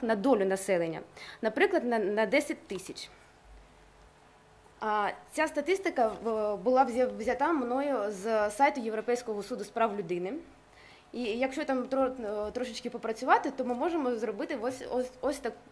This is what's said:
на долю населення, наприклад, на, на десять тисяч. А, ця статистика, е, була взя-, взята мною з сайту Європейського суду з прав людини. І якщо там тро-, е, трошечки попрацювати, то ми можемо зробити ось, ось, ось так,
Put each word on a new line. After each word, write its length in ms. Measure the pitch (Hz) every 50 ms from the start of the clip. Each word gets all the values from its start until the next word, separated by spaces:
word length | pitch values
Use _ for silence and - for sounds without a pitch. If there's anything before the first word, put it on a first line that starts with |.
на 140 | 254 220 220
долю 280 | 202 196 277 254 208 190
населення, 560 | 190 190 190 - - 190 170 170 165 160 156 - - - - - - - -
наприклад, 420 | - 165 - - 370 403 370 320 240
на, 140 | 247 233 220
на 280 | 202 190 208 214 220
десять 400 | 196 196 294 285 - - - -
тисяч. 440 | - 196 180 - - - - - - - - - - - - - - - - - - - - - - - - - - - - - - - - - - - - - - - -
А, 280 | 214 214 214 214 208 180 - - - -
ця 140 | - 320 311
статистика, 600 | 311 311 294 285 330 381 381 - 339 - 269 233
е, 500 | 220 202 - 202 226 220 220 208 208 208
була 280 | 190 180 247 254 262 269
взя-, 340 | 247 220 254 254 214 202 202
взята 340 | 220 247 247 247 277 320
мною 460 | 339 285 247 233 247 269 285 285 269 226 202 208
з 400 | 208 185 190 226 220 214 208 208
сайту 300 | 208 - 277 294 294 269
Європейського 600 | 220 220 214 214 214 240 240 240 - 226 214 208
суду 220 | 190 - 247 190 202
з 40 | -
прав 300 | - 226 226 214 202 208
людини. 340 | 185 160 180 175 180 190 262 330 - - - - - - - - - - - - - -
І 100 | - 233
якщо 420 | 247 214 214 240 262 262 262 320 294
там 180 | 285 269 262
тро-, 640 | 247 262 262 269 269 254 262 262 226 202 214 208 214 208
е, 20 |
трошечки 400 | 202 254 247 233 226 - - 240
попрацювати, 600 | - 220 - 220 226 - 254 285 370 - - 294 269
то 80 | - 247
ми 100 | 240 247
можемо 400 | 240 294 349 330 330 269 247 240
зробити 440 | 220 233 220 214 202 302 - 302 226
ось, 220 | 214 262 269 - 269 -
ось, 200 | 240 254 247 247 - -
ось 180 | - 254 262 262
так, 140 | - 233 226 - - -